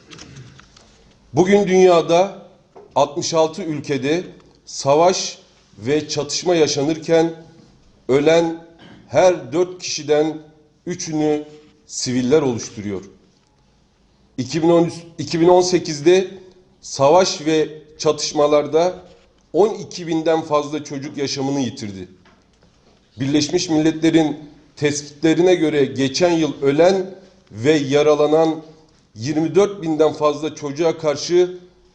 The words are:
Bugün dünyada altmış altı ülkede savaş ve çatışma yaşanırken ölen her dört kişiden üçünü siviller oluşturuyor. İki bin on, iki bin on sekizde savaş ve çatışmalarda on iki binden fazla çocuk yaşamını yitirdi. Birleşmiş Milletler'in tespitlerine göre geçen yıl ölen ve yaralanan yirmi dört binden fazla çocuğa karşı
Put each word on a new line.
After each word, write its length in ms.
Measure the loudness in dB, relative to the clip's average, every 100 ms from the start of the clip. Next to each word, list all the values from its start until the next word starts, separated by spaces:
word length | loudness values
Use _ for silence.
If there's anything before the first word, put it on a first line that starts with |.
| -20 -20 -20 -20 -20 -20 -20 _ _ _ _ _ _
Bugün 340 | 0 4 4 4
dünyada 760 | 6 6 6 4 2 2 -4 -20 _ _ -20 -6
altmış 400 | -2 0 -2 -4
altı 280 | 0 0 -2
ülkede 640 | -8 -6 -4 -4 -2 -2 -6 -16 _ _
savaş 760 | -18 -6 0 4 4 2 -4 -12 _ _ _ -10
ve 300 | -4 -4 -4
çatışma 460 | -8 -6 -4 0
yaşanırken 880 | 2 2 0 -2 -4 0 2 0 -4 -18 -20 _ _ _ _ -2
ölen 580 | 2 4 4 2 -4 -14 -20 -20 -20 -2
her 440 | 2 4 2 -2
dört 300 | -4 -4 -6
kişiden 560 | -10 -8 0 0 0 -4 -14 _ _ _ -12
üçünü 580 | -10 -6 -2 0 -2 -6 -18 -20 _ -16
siviller 560 | -10 -4 -2 2 2
oluşturuyor. 640 | 2 -4 -8 -12 -10 -10 -12 -20 _ _ _ _ _ _ _ _ _ _ _ -12
İki 240 | -8 -2
bin 60 | 2
on, 220 | 4 2 -4 -16 -12
iki 220 | -6 0
bin 80 | 4
on 120 | 4
sekizde 680 | 4 -2 -2 -2 2 2 2 -8 -20 _ _ _
savaş 640 | -12 0 4 4 2 -2 -2
ve 220 | 0 -2 -6 -20 -4
çatışmalarda 960 | -2 -2 -2 0 2 2 2 0 0 -4 -14 -20 _ _ _
on 160 | 0 0
iki 380 | -2 -12 -12 -6
binden 360 | -2 0 -2
fazla 420 | 0 -2 -2 -8
çocuk 320 | -8 -10 -10 -8
yaşamını 440 | -6 -4 -4 -4
yitirdi. 480 | -4 -6 -12 -12 -16 _ _ _ _ _ _ _ _ _ _ -8
Birleşmiş 480 | -2 -2 0 -2 0
Milletler'in 720 | 0 0 0 2 2 0 -4 -14 -20 _ -4
tespitlerine 760 | -4 -4 -10 -2 0 4 4
göre 300 | 4 2 0
geçen 460 | 0 0 -2 0 0
yıl 320 | 2 -2 -2
ölen 520 | 0 4 4 2 -4 -12 -20 _ _
ve 220 | -2 2
yaralanan 920 | 2 2 2 4 2 4 2 2 -2 -10 -20 _ _ _
yirmi 400 | -10 -6 -2 0
dört 280 | 2 0 -2
binden 300 | -4 0 0
fazla 420 | 2 -2 -2 -6
çocuğa 440 | -8 -8 -2 -2 -2
karşı 600 | -4 -4 0 2 2 -2 -20 _ _